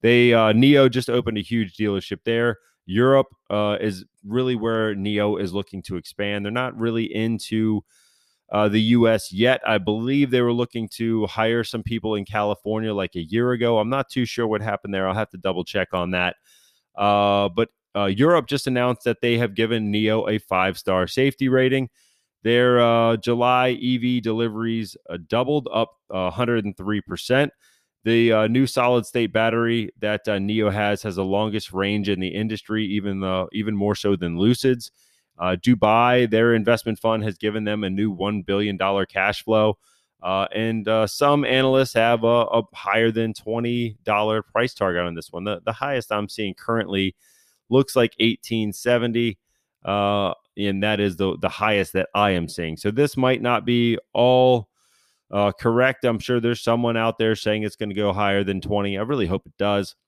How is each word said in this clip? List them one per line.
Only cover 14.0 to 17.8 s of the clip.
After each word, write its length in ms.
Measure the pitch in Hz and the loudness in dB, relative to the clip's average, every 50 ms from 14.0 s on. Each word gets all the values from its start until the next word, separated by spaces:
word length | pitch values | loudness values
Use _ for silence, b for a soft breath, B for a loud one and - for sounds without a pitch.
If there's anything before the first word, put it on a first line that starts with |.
| 127 _ | -4 _
too 160 | - 135 123 | -2 -4 -4
sure 220 | 110 - - 120 | -4 -2 -4 -2
what 160 | 110 107 104 104 | -2 -2 -2 -2
happened 320 | 110 104 101 _ 101 101 | -4 -6 -6 _ -6 -4
there. 120 | 95 95 | -2 -2
I'll 60 | 95 92 | -2 0
have 160 | 107 110 - | -2 -4 -6
to 60 | - | -8
double 280 | 92 87 95 95 87 90 | -8 -6 -4 -4 -4 -6
check 240 | - - 101 92 - - | -4 -4 -4 -4 -2 -2
on 200 | 92 87 87 92 | -4 -4 -2 -2
that. 240 | 90 90 90 87 _ b b b b b b b b b b _ | -2 -2 -2 -4 _ b b b b b b b b b b _
Uh, 540 | - 101 101 101 104 101 101 101 101 101 101 | -2 0 2 2 4 4 4 2 2 0 0
but, 180 | 85 101 117 - _ _ | 0 -2 -2 -2 _ _